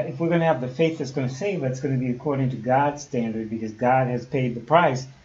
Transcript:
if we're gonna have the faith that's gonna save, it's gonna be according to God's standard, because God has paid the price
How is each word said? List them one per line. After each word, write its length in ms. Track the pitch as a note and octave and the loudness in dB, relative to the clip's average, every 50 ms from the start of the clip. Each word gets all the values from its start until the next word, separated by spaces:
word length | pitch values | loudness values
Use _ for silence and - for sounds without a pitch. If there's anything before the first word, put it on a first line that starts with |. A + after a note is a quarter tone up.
| D#3+ E3 | -2 -4
if 100 | C3+ C3 | -4 -2
we're 80 | E3+ E3 | 0 2
gonna 160 | F3 E3 E3 | 2 4 4
have 160 | E3 D#3 C3 | 4 2 2
the 80 | B2+ A#2+ | -2 -4
faith 300 | - - E3 D#3+ D#3+ - | 0 0 0 2 0 -2
that's 120 | C#3+ C3+ | -6 -4
gonna 180 | - D3 C3 A#2+ | -4 -2 -4 -2
save, 320 | - - G3 G3+ F#3+ D#3+ C3+ | -4 -4 -4 -4 -2 -2 -2
it's 160 | B2+ C3 - | -4 -4 -2
gonna 160 | - C3+ C3+ | -2 -2 -2
be 140 | B2+ B2+ B2 | 0 -2 -2
according 400 | B2 - - D3+ C#3 C3+ C3+ A#2 | -4 -2 -2 -2 0 0 0 0
to 60 | A2+ | -2
God's 460 | G#2+ G#2+ B2 B2+ C#3 C#3+ D3 D3 - | -2 0 2 2 4 4 2 0 -4
standard, 480 | - - - A#2+ A#2 A2+ G#2+ A2 A2 G#2+ | -8 -6 -4 -2 -2 -2 -2 -4 -4 -4
because 220 | A2+ G#2+ A2+ G#2+ | -6 -6 -6 -8
God 360 | G#2+ - B2 B2 B2+ C3 C3 B2 | -4 0 2 4 4 4 4 2
has 160 | B2 A#2+ - | 0 -4 -4
paid 280 | - D3+ C3+ B2+ A#2+ A2 | -4 -2 -2 0 -2 -2
the 60 | A2+ | -6
price 460 | - - D3+ F3 F3 D3+ B2+ - - - - - | 0 4 4 6 6 4 2 0 -4 -8 -14 -20